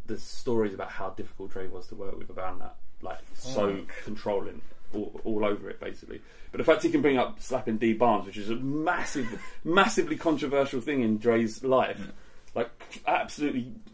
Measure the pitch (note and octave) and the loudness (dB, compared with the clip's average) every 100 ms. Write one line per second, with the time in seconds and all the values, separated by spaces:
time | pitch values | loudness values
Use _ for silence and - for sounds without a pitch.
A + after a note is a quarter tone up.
0 | - G#2+ - - B2+ A2+ G#2+ G2 G2 - | 4 0 0 0 2 4 2 0 -6 -2
1 | F#2+ - F#2+ - G2 G2 F#2 F#2 - - | -2 -2 -4 -4 -2 2 2 0 -2 -2
2 | G2 - - - F2+ F2+ - - - - | 0 0 -2 -2 0 2 2 0 -4 -4
3 | F#2 F2 - - B2+ A2 G2+ G2 - - | -4 -6 -2 0 0 2 2 0 -4 -4
4 | - G#2 G#2+ G2 F#2+ - - - - G#2 | -4 -2 0 0 0 -2 -4 -2 0 0
5 | G2+ - A#2 G#2+ G#2 G2+ G2 - G2 G2+ | -2 -2 0 2 2 0 -4 -8 -8 -8
6 | - A2+ - - - - C#3+ D#3 E3 D#3 | -10 -14 -14 -14 -8 0 4 6 4 4
7 | C#3+ B2+ A#2 - - C3 - A2 A2+ A2 | 4 4 2 -2 -2 -2 0 2 2 4
8 | A#2+ G#2 G2 G#2 G2+ A#2+ C3+ D3+ E3 F3 | 6 4 0 -6 -2 -2 -2 -2 0 0
9 | - C#3+ - G2 - - D3+ F#3+ G3 - | -2 -2 -4 -6 -8 -6 2 4 4 2
10 | D3+ D#3 E3 D3 C#3+ C#3 C3+ C3 C3 C#3 | -2 0 0 0 2 2 0 -2 -2 0
11 | A2 G#2+ A#2 A#2 A2+ - C3 C3 G2+ G2 | 2 2 2 4 2 -2 2 4 2 -2
12 | F#2 - - - - A#2 A#2+ - - - | -8 -10 -14 -16 -8 -6 -6 -8 -16 -8
13 | - F#3+ - - D3 B2 B2 - - | 0 0 0 -4 -2 -2 -6 -10 -12